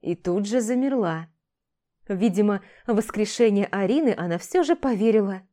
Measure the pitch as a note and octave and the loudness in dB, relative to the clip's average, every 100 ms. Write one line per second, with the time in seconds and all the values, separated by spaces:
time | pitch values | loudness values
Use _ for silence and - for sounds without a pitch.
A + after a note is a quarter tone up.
0 | - F3 - F3+ G3+ B3 A3 B3 C4+ C4 | -6 -6 -2 -2 0 -2 0 0 0 0
1 | F#3 D#3+ E3 _ _ _ _ _ _ _ | -2 -4 -10 _ _ _ _ _ _ _
2 | - F#3+ A3 F#3 G#3 G3 - - - G#3+ | -8 0 0 2 0 0 -6 -16 -2 -2
3 | G#3+ G#3 G#3 - A#3 G3+ G3+ G3 F#3+ C4+ | -2 -4 -4 2 2 4 0 -2 0 2
4 | D4 F#3 F3 E3+ - F#4 D4+ E4 C#4 G#3+ | 2 0 -4 -6 -2 0 2 0 0 0
5 | A3+ A3 G3 F#3+ _ | 4 4 2 -6 _